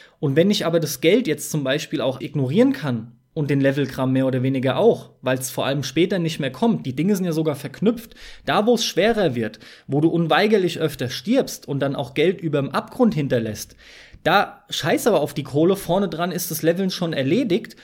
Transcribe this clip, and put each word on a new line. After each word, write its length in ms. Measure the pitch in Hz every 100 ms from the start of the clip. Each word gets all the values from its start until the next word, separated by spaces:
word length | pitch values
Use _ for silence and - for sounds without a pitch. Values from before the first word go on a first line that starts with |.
| - _
Und 180 | 147 135
wenn 120 | 196
ich 160 | 214 160
aber 140 | 165
das 220 | 156 -
Geld 260 | 160 233 160
jetzt 240 | 147 -
zum 140 | 156 131
Beispiel 340 | 147 - 147
auch 220 | 123 127
ignorieren 500 | 139 147 127 185 269
kann 400 | - 151 117 107 - _
und 180 | 160 143
den 100 | 139
Levelkram 520 | 139 139 131 - 131
mehr 120 | 131 131
oder 160 | 123
weniger 360 | 131 135 131 143
auch, 340 | 220 - - _
weil's 300 | 127 127 -
vor 160 | - 123
allem 160 | 143
später 340 | 127 160 180 196
nicht 220 | 165 -
mehr 120 | 135
kommt, 360 | - 233 190 135
die 80 | 131
Dinge 200 | 185 190
sind 100 | 180
ja 80 |
sogar 220 | 156 156 131
verknüpft, 600 | - - 202 233 - - - - -
da 200 | 151 214
wo 80 |
es 100 | 233
schwerer 520 | - 160 214 214 165 120
wird, 240 | 110 - - - -
wo 160 | 139
du 60 | 160
unweigerlich 720 | 170 160 156 214 214 180 -
öfter 300 | 156 - 123
stirbst 560 | - - 262 - - -
und 120 | 139
dann 160 | 139 143
auch 200 | 131 -
Geld 260 | 170 175
überm 280 | 160 143 135
Abgrund 440 | 202 - - 233
hinterlässt, 640 | 156 135 120 110 104 - - - - - -
da 420 | 147 190 - - -
scheiß 340 | - 160 214 240
aber 160 | 170
auf 140 | 147 -
die 80 |
Kohle, 320 | 135 143 175 190
vorne 340 | - 185 196
dran 220 | 160 180
ist 180 | 180 -
das 140 | 160
Leveln 260 | 160 170 190
schon 240 | - 170
erledigt, 640 | 143 135 214 247 196 - -